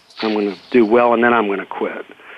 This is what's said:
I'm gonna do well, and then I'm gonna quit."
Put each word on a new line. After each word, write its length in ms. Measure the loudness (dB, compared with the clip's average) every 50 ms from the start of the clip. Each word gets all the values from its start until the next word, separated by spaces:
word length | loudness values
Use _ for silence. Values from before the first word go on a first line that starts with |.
| _ _ -14 -8
I'm 120 | -6 -4 -2
gonna 240 | -2 -2 -4 -6 -10 -14 0
do 160 | 2 2 4
well, 280 | 4 4 2 4 2 2
and 100 | 2 2
then 100 | 2 2
I'm 140 | 2 0
gonna 180 | -2 -4 -6 -6
quit." 400 | -10 -10 -8 -8 -8 -8 -12 -16 -18 -20 -20 -20 -20 -20